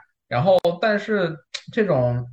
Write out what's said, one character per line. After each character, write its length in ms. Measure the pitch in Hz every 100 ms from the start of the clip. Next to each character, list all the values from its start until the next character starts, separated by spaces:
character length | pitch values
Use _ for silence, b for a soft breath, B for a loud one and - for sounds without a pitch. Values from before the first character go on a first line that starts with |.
| - _ _
然 160 | 123
后 160 | 180 180 170 175
但 160 | 220 208
是 360 | 220 208 170 151 _ - -
这 140 | - -
种 400 | 135 123 123 123